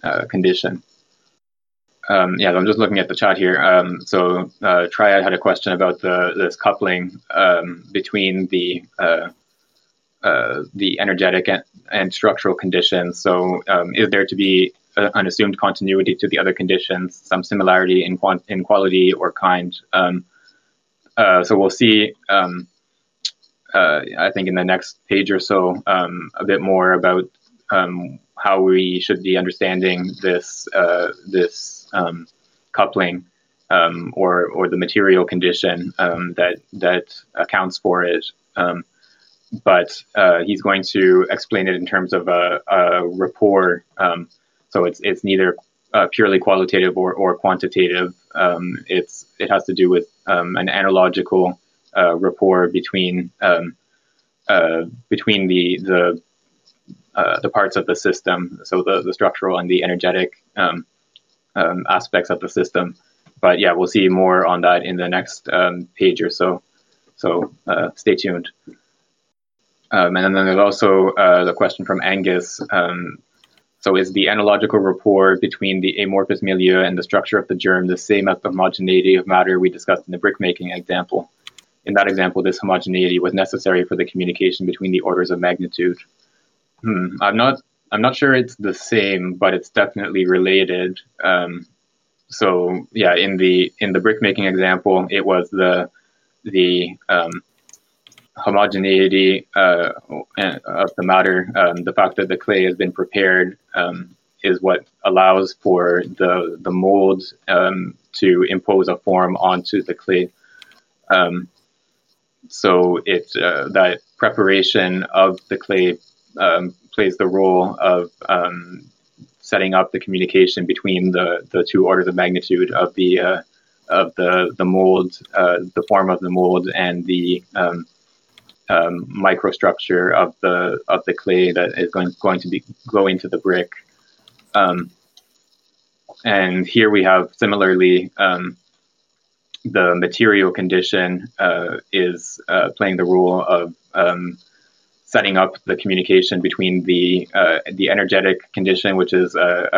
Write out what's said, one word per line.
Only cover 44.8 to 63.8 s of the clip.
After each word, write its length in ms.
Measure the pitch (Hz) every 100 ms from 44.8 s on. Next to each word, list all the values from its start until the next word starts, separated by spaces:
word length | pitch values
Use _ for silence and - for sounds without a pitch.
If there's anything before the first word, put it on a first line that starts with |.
| 87
it's, 140 | 85
it's 200 | 101 90
neither, 340 | 101 95 92 87 _ _ _
uh, 140 | 107 90
purely 280 | - 104 95
qualitative 580 | 101 95 92 95 92 92
or, 160 | 92
or 240 | 90 95 90
quantitative. 800 | 98 92 95 95 90 90 90 - _
Um, 440 | 80 90 87 90 90 -
it's, 380 | 92 - - - -
it 120 | 98
has 140 | 98
to 100 | -
do 140 | 92 90
with, 180 | 90 87 _ -
um, 300 | 90 87 92
an 120 | 92
analogical, 920 | 101 95 95 92 92 90 92 90 90 _ _ _ 98
uh, 200 | 87 85
rapport 520 | 95 - 95 90 87
between, 640 | 90 - 95 92 90 87 -
um, 360 | 101 85 87 - _ _ _ _ _ _ -
uh, 360 | 95 82 82 85 120 _
between 360 | 104 - 101 92
the, 320 | 90 87 92
the, 400 | 85 92 87 87 - _ _ _ _ _ - - _
uh, 240 | - - 82
the 100 | -
parts 260 | 107 95 98
of 80 |
the 100 | 90
system, 640 | 87 98 - 92 90 87 -
so 180 | - 92
the, 200 | 90 92
the 100 | 87
structural 460 | - 95 - 98 90
and 100 | 87
the 140 | 90
energetic, 600 | 87 90 90 92 92 - _ 104
um, 300 | 90 85 - _ _ _ _ _ _
um, 300 | 95 85 90 -
aspects 400 | 92 - 92 -
of 100 | 87
the 80 | 90
system. 480 | - 90 92 87 - _ _ _ _
But 200 | 92 87
yeah, 140 | 92
we'll 140 | 87